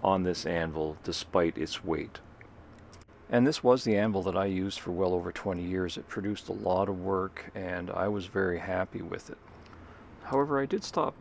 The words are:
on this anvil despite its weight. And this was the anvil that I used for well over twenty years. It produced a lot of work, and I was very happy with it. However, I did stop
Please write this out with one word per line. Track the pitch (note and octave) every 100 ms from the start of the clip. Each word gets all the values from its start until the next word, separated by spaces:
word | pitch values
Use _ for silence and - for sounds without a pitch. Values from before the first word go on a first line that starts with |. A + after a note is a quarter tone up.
on | G2 F#2+
this | F2+ E2+ D#2+
anvil | E2+ E2 D#2 D#2 D2+
despite | - E2 - F#2 E2+ -
its | D#2 -
weight. | F#2 D#2 - - - - - - - - - - - - -
And | A#2+ C3
this | D#3
was | B2 B2+
the | A2+ G#2
anvil | G#2+ G2
that | F#2 F#2
I | G2
used | F#2 G2 -
for | -
well | F2 F2+
over | F2+ F2
twenty | - G2+ F2
years. | F2 F#2 F2+ -
It | -
produced | A2 G2+ G2+ -
a |
lot | G2+ G2 F#2 G2
of | F#2
work, | F#2 F#2+ F#2+ - -
and | - F#2 F2+ F2+
I | F2+ F#2+
was | G#2 F2+
very | G2 F#2+ F2
happy | F#2+ F#2 F#2+ A2
with | E2+ - -
it. | - - - - - - - - -
However, | - C3+ C#3+ C#3
I | C#3
did | G3+
stop | - - D3+ -